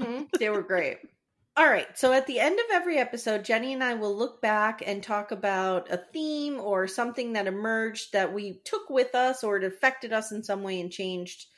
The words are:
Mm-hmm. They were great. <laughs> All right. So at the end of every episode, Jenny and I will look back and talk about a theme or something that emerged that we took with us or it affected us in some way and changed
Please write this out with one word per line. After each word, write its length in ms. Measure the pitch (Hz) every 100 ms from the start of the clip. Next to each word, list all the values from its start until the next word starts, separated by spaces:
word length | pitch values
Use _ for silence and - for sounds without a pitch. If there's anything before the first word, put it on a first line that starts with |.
Mm-hmm. 220 | 247 247 294 -
They 100 | 220
were 140 | 208
great. 340 | - 185 147 - - _ _
<laughs> 300 | _ _ -
All 80 | 311
right. 180 | 208 - -
So 120 | 262
at 120 | 262 262
the 140 | 240
end 180 | 262 403
of 60 | 466
every 240 | 370 349 311
episode, 480 | 240 240 226 214
Jenny 300 | 208 226 254
and 100 | 269
I 80 | 254
will 220 | 233 214 202
look 240 | 233 -
back 420 | 220 214 214 226 -
and 160 | 202
talk 280 | 190 208 208
about 600 | 202 202 190 190 185 180
a 60 | 180
theme 600 | - 320 311 302 294 269
or 280 | 202 190 190
something 460 | 214 240 240 240
that 120 | 220 196
emerged 680 | 190 220 226 220 220 -
that 180 | 202 185
we 300 | 202 202 185
took 240 | - 427 415
with 260 | 262 254
us 300 | 247 254 254
or 140 | 220 196
it 60 |
affected 500 | 185 190 262 254 226
us 180 | 220 220
in 100 | 214
some 200 | 220 196
way 180 | 196 185
and 100 | 175
changed 580 | - 185 185 180 - -